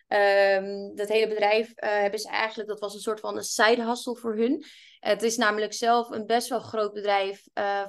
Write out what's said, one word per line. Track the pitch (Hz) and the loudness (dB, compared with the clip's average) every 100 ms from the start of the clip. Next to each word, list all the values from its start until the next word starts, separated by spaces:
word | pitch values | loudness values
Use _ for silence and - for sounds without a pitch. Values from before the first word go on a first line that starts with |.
| - | -2
ehm, | 208 202 196 196 196 196 202 202 | 2 4 6 6 4 0 -8 -10
dat | 208 208 | -6 0
hele | 220 214 | 2 2
bedrijf, | 214 208 220 220 | 2 2 2 0
eh, | - 214 | -6 -2
hebben | 208 202 214 | 0 0 -2
ze | 202 | -4
eigenlijk, | 202 220 220 208 | -2 -2 -4 -8
dat | 208 | -6
was | 208 | -8
een | 208 | -8
soort | 226 214 | -6 -6
van | 208 208 | -6 -8
een | |
side | 196 - 214 247 | -6 2 4 4
hustle | 226 247 254 226 | 0 -4 -6 -8
voor | 233 214 | -6 -2
hun. | 233 302 - - - - | 0 0 -6 -20 -20 -10
Het | - 202 | -2 0
is | 226 233 | 0 2
namelijk | 214 214 208 | 0 0 -4
zelf | - 233 240 233 | -2 2 2 2
een | 220 214 | -8 0
best | 233 240 | 0 0
wel | 233 | -6
groot | - 220 208 | -6 -4 -4
bedrijf, | 208 202 196 196 196 - | -4 0 0 0 -6 -10
eh, | - 202 202 | -4 -2 -2